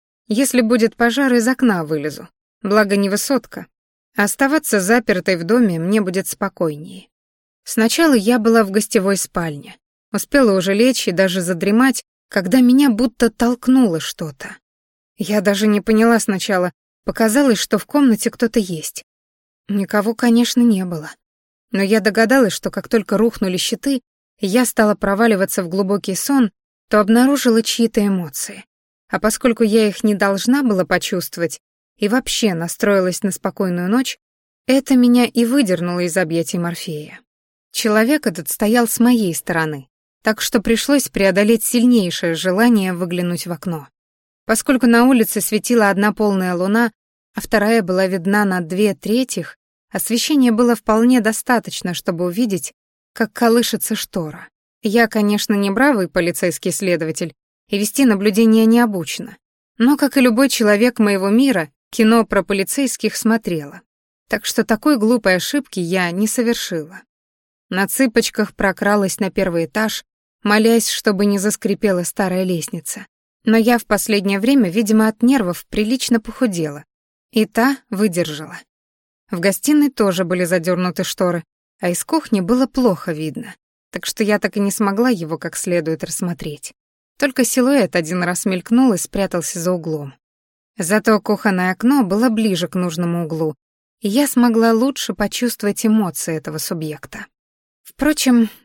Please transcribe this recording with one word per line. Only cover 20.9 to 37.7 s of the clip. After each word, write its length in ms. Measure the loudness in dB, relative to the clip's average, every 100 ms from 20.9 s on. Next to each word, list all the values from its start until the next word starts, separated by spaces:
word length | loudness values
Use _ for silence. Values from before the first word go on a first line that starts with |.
| -8 -12 -18 _ _ _ _ _
Но 120 | -2
я 160 | 0 2
догадалась, 540 | 2 0 4 4 4
что 180 | 0 -6
как 160 | -8 -2
только 300 | -2 0 2
рухнули 400 | 2 0 -4 -2
щиты, 440 | -4 -4 -2 -4 -6 _ _ _
я 260 | 0 0 0
стала 300 | 2 2 0
проваливаться 680 | -2 0 2 2 0 -2
в 60 | -4
глубокий 460 | -2 -2 -2 -4 -6
сон, 360 | 0 0 0 -2 _ _ _
то 100 | 0
обнаружила 640 | 4 4 4 2 2 2
чьи-то 440 | 0 -2 0 0 0
эмоции. 600 | -2 -4 -10 -12 -14 -20 _ _ _ _
А 100 | -4
поскольку 440 | -2 0 0 2
я 240 | 2 2 2
их 160 | 0
не 120 | -2 0
должна 480 | 0 0 0 0
была 220 | 2 0 0
почувствовать 760 | -2 -2 -6 -6 -6 -6 -6 _ _ _ _
и 100 | -2
вообще 460 | 0 -2 -2 0
настроилась 680 | -2 -6 -2 0 2 0 -2
на 100 | -6
спокойную 580 | -4 -8 -4 -4 -2 0
ночь, 280 | 0 -2 -8 _ _ _ _ 0
это 300 | 0 2 4
меня 300 | 6 4 2
и 200 | 0 0
выдернуло 540 | 0 0 -2 -2 -4
из 160 | -2 -2
объятий 400 | -2 -2 -4 -4
Морфея. 640 | -6 -6 -10 -10 -12 -20 _ _ _ _ _